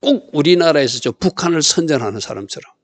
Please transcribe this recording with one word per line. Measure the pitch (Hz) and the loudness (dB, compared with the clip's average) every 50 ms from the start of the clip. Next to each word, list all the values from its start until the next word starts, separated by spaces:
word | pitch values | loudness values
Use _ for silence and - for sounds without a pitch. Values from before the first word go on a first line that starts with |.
| - | 2
꼭 | 277 285 214 - - - | 2 0 0 -2 -6 -2
우리나라에서 | 151 143 160 180 175 170 165 156 147 139 123 117 - | 0 4 4 4 4 4 4 4 4 2 0 -2 -2
저 | - 131 113 | -4 -6 -6
북한을 | _ - 185 - - - 175 170 160 147 | _ -2 -2 -2 0 -2 0 0 2 0
선전하는 | - - - 165 160 151 127 123 104 101 107 | 0 0 0 0 0 0 0 -2 -4 -6 -8
사람처럼 | 95 - 113 107 98 101 - - - - _ _ | -8 -10 -10 -12 -10 -12 -14 -16 -16 -20 _ _